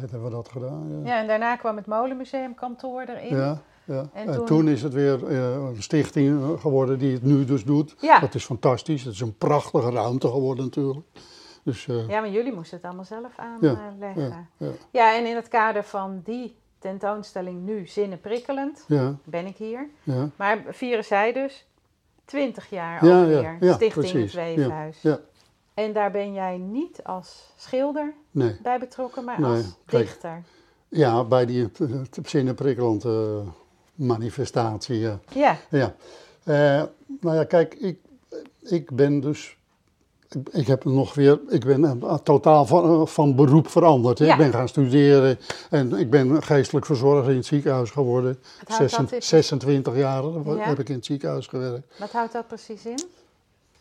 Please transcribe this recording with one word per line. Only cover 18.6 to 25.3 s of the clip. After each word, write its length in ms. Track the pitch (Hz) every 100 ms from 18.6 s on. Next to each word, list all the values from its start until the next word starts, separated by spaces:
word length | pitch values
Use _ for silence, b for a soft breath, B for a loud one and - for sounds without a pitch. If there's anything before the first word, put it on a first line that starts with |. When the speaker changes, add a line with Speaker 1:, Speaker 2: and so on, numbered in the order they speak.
| 277 285 -
Speaker 1:
Ja. 280 | 147 131 143
Speaker 2:
ben 220 | - 170 185
ik 120 | 185
hier. 300 | 220 240 294 -
Speaker 1:
Ja. 260 | - 127 147 -
Speaker 2:
Maar 280 | 202 214 143
vieren 340 | - 247 240 -
zij 280 | 202 220
dus 320 | 254 269 - _ _ _ _ _ _ _
twintig 440 | 277 269 208 -
jaar 360 | 190 170 170 165
Speaker 1:
Ja, 140 | 180
Speaker 2:
alweer, 220 | 165 151
Speaker 1:
ja, 140 | 123 165
ja, 140 | 180
Speaker 2:
Stichting 340 | 135 220 160 143
Speaker 1:
precies. 240 | 139 -
Speaker 2:
Het 220 | 175 170 165
Weefhuis. 460 | 139 156 151 160
Speaker 1:
Ja, 80 | 156
ja. 80 | 135 -